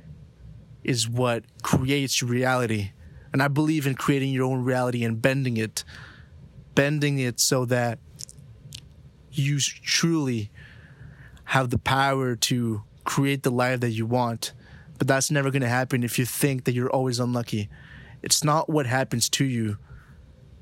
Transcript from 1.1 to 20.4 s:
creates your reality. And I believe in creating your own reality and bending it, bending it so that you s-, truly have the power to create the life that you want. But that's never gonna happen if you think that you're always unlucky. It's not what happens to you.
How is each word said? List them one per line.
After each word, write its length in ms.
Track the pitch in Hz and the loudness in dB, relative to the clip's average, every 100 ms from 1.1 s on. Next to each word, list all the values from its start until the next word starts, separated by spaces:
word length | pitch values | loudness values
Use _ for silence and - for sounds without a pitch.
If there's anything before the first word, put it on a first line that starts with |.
| 120 123 117 - - | 0 0 -2 -6 -10
creates 600 | - 135 131 143 135 - | 0 2 2 0 0 -2
your 80 | 120 | 0
reality. 640 | 123 127 127 117 107 98 - - - - | 0 2 2 0 0 -4 -8 -20 -20 -4
And 100 | 135 | 0
I 60 | 143 | 2
believe 360 | 143 156 156 135 | 2 2 2 0
in 100 | 117 | 0
creating 360 | - 139 135 | 0 2 2
your 140 | 131 131 | 0 0
own 180 | 131 | 0
reality 400 | 127 127 127 120 | 0 2 0 0
and 180 | 117 110 | -2 0
bending 360 | 135 139 127 113 | 2 2 0 0
it, 260 | 110 - - - - - - - - - - | -2 -6 -12 -16 -20 -20 -20 -20 -20 -20 -2
bending 460 | - 143 151 143 139 | 2 2 2 0 0
it 220 | 123 117 | 0 0
so 240 | - 131 120 | 0 2 2
that 340 | 123 117 110 - - - - - - - - - - - - - | 2 0 -4 -12 -18 -18 -18 -20 -20 -18 -18 -18 -20 -20 -20 -8
you 280 | - 139 143 | -2 0 0
s-, 80 | 127 | -2
truly 840 | - - - 170 160 135 117 104 - - - - - - - - - | -4 -2 0 2 2 0 -2 -4 -12 -20 -20 -20 -20 -20 -20 -20 -20
have 260 | - 135 127 | -2 0 2
the 80 | 120 | 0
power 600 | - 135 139 135 127 117 | 2 2 4 2 0 0
to 460 | - 123 117 107 - - | 0 0 0 -2 -8 -10
create 400 | - - 139 139 | -2 0 2 2
the 80 | 131 | 0
life 300 | 123 123 127 | 2 2 2
that 100 | 120 | 0
you 140 | 110 113 | -2 0
want. 480 | 123 120 113 - - - - - - | 0 0 -2 -8 -12 -20 -20 -20 -2
But 100 | 131 | 2
that's 220 | 135 - | 2 2
never 220 | 147 135 | 0 2
gonna 160 | 135 120 | 0 0
happen 360 | 123 127 127 | 0 0 0
if 140 | 120 - | 0 -2
you 80 | 120 | -2
think 380 | - 147 127 | 0 0 2
that 100 | 131 | -2
you're 160 | 123 127 | 0 0
always 300 | 135 131 120 | 0 0 0
unlucky. 500 | 123 120 117 110 101 - - - - - | 0 -2 -2 -4 -4 -10 -20 -20 -20 -16
It's 200 | - - | -2 0
not 260 | 151 156 160 | 2 2 2
what 180 | 151 120 | 0 2
happens 420 | 131 131 120 - | 0 0 -2 -2
to 160 | - 135 | 0 0
you. 320 | 120 110 104 - - - - - - | 0 -2 -4 -12 -20 -20 -20 -20 -20